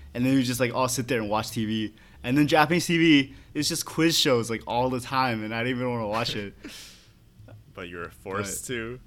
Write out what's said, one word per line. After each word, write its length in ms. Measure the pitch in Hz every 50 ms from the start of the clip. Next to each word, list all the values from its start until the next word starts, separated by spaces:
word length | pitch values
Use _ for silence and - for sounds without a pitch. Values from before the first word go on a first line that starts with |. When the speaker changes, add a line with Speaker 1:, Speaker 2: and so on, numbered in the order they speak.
| - - -
Speaker 1:
and 100 | 123 123
then 80 | 131
we 60 | 135 135
would 80 | 123
just, 140 | 123 123 120
like, 120 | 127 117
all 140 | - 123 127
sit 220 | 123 - 135 120 120
there 100 | 135 113
and 80 | 113 101
watch 220 | 104 110 113 -
T 140 | - 117 110
V. 280 | 107 110 110 107 104 - - - - - -
And 160 | - - 131 147
then 80 | 147
Japanese 400 | 135 160 156 151 147 180 175 -
T 120 | - 170 165
V 360 | 165 165 147 143 135 - - - - - -
is 140 | 151 147 -
just 160 | 165 147 -
quiz 320 | - - 160 160 165 156
shows, 320 | - - 147 127 117 110 110
like, 140 | 113 104 -
all 240 | - 110 120 127 127
the 100 | 127 127
time, 420 | 123 - 139 131 131 127 113 110
and 100 | 107 107
I 120 | 113 117 117
didn't 140 | 127 131 120
even 120 | 127 123
wanna 160 | 120 117 110
watch 300 | 104 107 113 120 - -
it. 180 | 107 101 98 - -
Speaker 2:
<laughs> 20 | - - - - - - - - - - - _ _ _ _ - - - 110 - - - -
But 140 | 95 90 87
you 100 | 87 85
were 120 | 87 82
forced 560 | - - - 101 95 104 104 95 95 - -
Speaker 1:
But 80 | - 123
Speaker 2:
to. 260 | 117 113 117 123 127 -